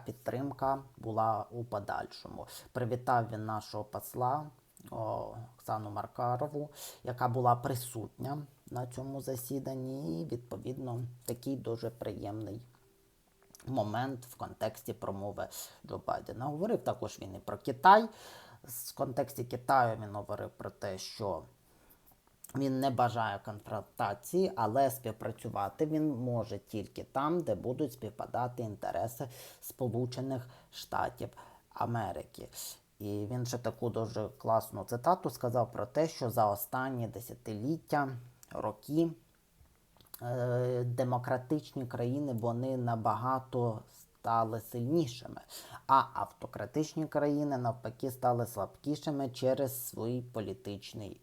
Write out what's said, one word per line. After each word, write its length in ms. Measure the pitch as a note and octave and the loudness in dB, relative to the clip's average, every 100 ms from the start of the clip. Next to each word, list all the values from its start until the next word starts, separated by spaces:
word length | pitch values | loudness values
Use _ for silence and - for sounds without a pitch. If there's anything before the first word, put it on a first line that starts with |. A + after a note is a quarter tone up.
| A#2+ | -2
підтримка 800 | - - B2 C#3+ C3+ C3+ C#3 C#3 - | -6 -4 -2 -2 0 2 2 -4 -8
була 480 | A2+ A2 A2+ G#2+ - | -2 2 4 2 -2
у 120 | A#2 | -8
подальшому. 840 | A#2 G#2 G2+ - - - - - - - - | -4 -4 -2 -4 -4 -10 -12 -12 -12 -14 -8
Привітав 580 | - A#2+ B2 B2 B2 A2+ | -2 0 0 4 4 4
він 140 | A2 A2 | -4 -2
нашого 380 | A2 - G#2+ | -4 -4 -6
посла, 640 | G#2 G#2 - A#2+ B2 D3 D3+ - _ - - | -6 -8 -6 0 2 2 -2 -14 _ -20 -10
о, 440 | B2 A2 A2+ A2 A2+ A#2 - | -4 -2 -2 -4 -8 -14 -12
Оксану 320 | - A2 G#2 | -4 -4 -2
Маркарову, 800 | G#2 - - B2 B2 D3 D3 D3 - - - | -6 -6 -2 0 2 0 -4 -6 -10 -14 -10
яка 240 | - B2 B2 | -8 0 2
була 280 | B2 B2 A#2+ | 6 6 6
присутня 840 | - B2 - A2+ G#2 - - D3 C#3+ - - | 4 -2 -2 -6 -8 -6 -4 -4 -6 -16 -8
на 160 | A#2+ B2+ | -6 -4
цьому 340 | - C3+ C3+ | -6 -6 -4
засіданні, 1000 | C3 B2+ - C#3 C3 C3 B2+ C3+ D#3+ E3 | -4 -4 -2 -4 -2 -4 -4 -4 -2 -2
і, 40 | D#3+ | -2
відповідно, 800 | A#2+ - - A#2+ C3 B2+ A#2 B2 - - | -6 -6 -8 -6 -6 -4 -4 -4 -6 -4
такий 300 | A#2+ C3+ C3+ | -4 -2 -2
дуже 340 | A#2+ A2+ A2+ | -2 -2 -4
приємний 720 | - - G2+ G2 G#2+ G#2 A2 - - - _ _ _ _ _ _ - A#2 | -6 -8 -6 -6 -6 -6 -8 -12 -20 -20 _ _ _ _ _ _ -14 -4
момент 580 | C3 G#2 G#2 C3 B2+ - | 0 0 0 -2 -4 -10
в 100 | - | -12
контексті 580 | F2+ - A2 - - | -12 -4 -4 -4 -10
промови 540 | G#2+ G2 G2 G2+ G2 - - - - - | -6 -6 -4 -6 -6 -8 -8 -14 -16 -10
Джо 160 | - - | -6 -2
Байдена. 380 | - - A2 C#3 | -2 -2 -6 -4
Говорив 380 | D3+ G#3 A#3 | -2 0 2
також 360 | - - G#2+ - | 0 -2 -4 -6
він 160 | F#2+ G2 | -10 -8
і 40 | |
про 180 | - G#2 | -8 -4
Китай. 520 | - B2 F#3 G#3 A3+ - - - - - | -4 8 10 10 8 -6 -18 -18 -20 -20
В 320 | - - - - | -10 -8 -8 -4
контексті 480 | C3+ B2+ B2+ - | -2 0 -2 -2
Китаю 540 | B2 B2 - C3+ A#2+ A2 | -4 -4 4 6 6 2
він 140 | G#2+ G#2 | -4 -6
говорив 340 | G2 G#2 G2+ | -4 -6 -6
про 200 | - G2 | -8 -10
те, 280 | - G2+ F#2+ | -6 -6 -4
що 460 | - - G2+ E2 - - _ - - - - _ _ _ - C3 | -8 -4 -2 -2 -6 -20 _ -20 -20 -20 -20 _ _ _ -6 0
він 240 | C3+ C3 | 2 2
не 100 | C3 | 2
бажає 500 | A#2+ B2 A2+ A2 G2+ - | 4 4 4 0 -2 -6
конфронтації, 1080 | G#2 - G#2+ - - A2 G2+ - F3+ F#3 F#3+ | -10 -4 -6 -6 -2 0 0 0 2 2 4
але 360 | A2 B2 C#3 | 2 6 4
співпрацювати 920 | B2 A2+ - A#2 - A2+ G#2+ G2+ - D#3 | 4 -6 -4 -6 -4 -4 -2 -2 0 2
він 240 | D#3 D#3 | 4 2
може 500 | A#2+ B2 A#2+ A2 G2+ | 2 0 0 0 -6
тільки 440 | - A2 F#2+ - | -4 -6 -6 -10
там, 360 | - C3 D3 F3 | -4 0 2 2
де 160 | D#3 G2 | 2 0
будуть 380 | A#2 B2+ D3 | 0 0 -2
співпадати 720 | - G#2+ - - A2+ B2 B2 | -2 -8 -6 -4 -2 -2 -2
інтереси 640 | A2 G2+ - - A2+ - C3 - - - | -6 -4 -4 0 -2 -4 -10 -10 -18 -16
Сполучених 880 | - - B2+ A2+ B2+ B2+ C3+ C3 - - - | -16 -2 0 2 0 -2 -2 -2 -6 -18 -18
Штатів 580 | - - - - - - - - - _ | -16 -4 0 0 -2 -8 -10 -20 -20 _
Америки. 760 | - A2+ A#2 G2 - - - - - - - _ _ | -4 0 2 0 -2 -8 -12 -12 -10 -12 -12 _ _
І 280 | G#2+ G2+ G#2 | -4 -2 -2
він 140 | B2 A#2+ | -2 -2
ще 120 | A#2+ | -2
таку 320 | A2+ - A#2+ | -2 -2 -2
дуже 400 | G#2+ A2 - G#2 - | 0 -2 -2 -4 -4
класну 460 | A#2 A2+ - G#2+ | 4 4 4 -6
цитату 460 | F#2+ A#2+ D#3+ F#3 D3+ | -4 2 4 4 2
сказав 420 | - A#2+ B2 A2+ | 0 2 2 2
про 140 | - G#2+ | 0 0
те, 220 | D3 D#3+ | 2 2
що 220 | - B2 | 2 2
за 160 | A2 G#2+ | 6 6
останні 600 | G2+ - C3 C3 B2+ A2 | 4 0 -2 0 -2 -2
десятиліття, 1040 | F#2+ - - - G#2 B2+ E3 - D3 C3+ B2 - - - | -4 -10 -10 -6 -2 0 -2 2 2 2 -2 -12 -20 -10
роки, 580 | - G#2+ - - D3+ E3 D#3+ _ _ _ _ - _ _ - - - | -4 -4 -4 0 4 4 0 _ _ _ _ -20 _ _ -20 -20 -8
е, 640 | B2 B2+ B2 B2 B2 B2 | -2 0 2 4 4 2
демократичні 1000 | B2 B2 B2+ B2 B2 B2+ - D3+ D3+ C#3 B2 | 2 2 2 2 2 -2 2 0 0 -6 -4
країни, 480 | A#2+ A#2+ C#3 D3 | 0 0 2 0
вони 440 | A2+ A#2+ A#2 C3 C3 | 0 2 0 0 0
набагато 1000 | A#2+ A2+ A2 G#2+ B2+ C3 B2 C3 A#2 G#2+ - | 2 2 2 2 2 0 0 2 2 0 -8
стали 680 | - - _ A#2 A#2 A2+ A2+ - | -20 -20 _ 2 2 2 0 -4
сильнішими, 720 | A#2+ A#2+ E3+ C#3 - - - - - - - - | -2 2 4 4 -2 -10 -14 -14 -16 -14 -12 6
а 160 | C3+ - | 6 6
автократичні 920 | - G#2 - A#2+ - G#2 D3 D3+ D#3+ D#3 | -2 -4 -6 -10 -6 -2 0 0 0 0
країни, 500 | D3 D3 D3 D3 C3 | 2 4 4 2 2
навпаки, 540 | A#2+ - A2+ - C3+ | 0 -2 -6 -4 -6
стали 340 | B2 B2+ A#2+ A2+ | 0 2 2 0
слабкішими 840 | G2+ F#2+ - C#3 D3 - C#3+ C3+ | -2 -4 -4 -2 -2 -2 -2 -2
через 580 | A#2+ B2+ C3 C3+ - - | 0 2 4 2 -2 -8
свій 320 | - A2+ B2 | -4 0 -2
політичний 1000 | B2 A2+ G2+ F#2+ G2+ G2+ - A2+ G2 - | -2 -4 -4 -6 -6 -8 -8 -10 -10 -12